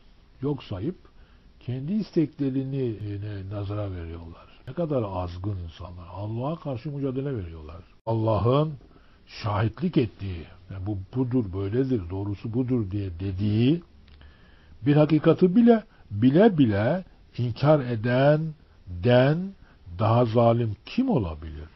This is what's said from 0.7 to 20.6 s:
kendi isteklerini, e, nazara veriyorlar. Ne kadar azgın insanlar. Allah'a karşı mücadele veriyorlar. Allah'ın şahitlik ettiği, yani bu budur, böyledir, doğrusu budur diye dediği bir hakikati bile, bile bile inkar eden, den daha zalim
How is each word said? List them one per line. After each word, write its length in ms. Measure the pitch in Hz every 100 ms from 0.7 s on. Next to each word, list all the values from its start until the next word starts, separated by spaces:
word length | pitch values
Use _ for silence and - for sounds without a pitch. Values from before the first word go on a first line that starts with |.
| 95 123 185 - - - - - -
kendi 340 | - 127 139
isteklerini, 880 | 214 185 - 151 - 139 131 135 139
e, 680 | 123 104 104 101 104 101 95
nazara 420 | 101 101 104 101
veriyorlar. 560 | 90 82 82 82 85 - - -
Ne 60 |
kadar 300 | 135 170 139
azgın 540 | 107 95 87 90 98 95
insanlar. 500 | 85 - 78 87 87
Allah'a 420 | 90 107 113 131 165
karşı 360 | 147 127 151
mücadele 440 | 143 135 127 139 127
veriyorlar. 460 | 87 82 76 82 - - -
Allah'ın 680 | 113 110 107 107 135 156 139 - - - _ -
şahitlik 720 | - 107 101 113 - 180 165
ettiği, 460 | 113 - 98 87 76 - -
yani 140 | 98 95
bu 120 | 104 95 123
budur, 380 | 131 127 104
böyledir, 560 | 90 98 113 135 123 85
doğrusu 440 | 98 101 98 117
budur 380 | 113 127 127 101
diye 280 | 104 98 82
dediği 640 | 98 95 104 107 123 170 - - - - - - - - - - -
bir 100 | 147
hakikati 600 | 151 151 165 156 185 185
bile, 280 | 233 226 - _ -
bile 460 | 101 123 147 226 170
bile 460 | 127 98 107 190 180 - - -
inkar 420 | 120 113 139 156
eden, 760 | 123 117 113 123 139 151 160 151 _ - -
den 680 | 90 101 123 131 160 190 196 - - - 85
daha 260 | 110 117 123
zalim 500 | 113 117 117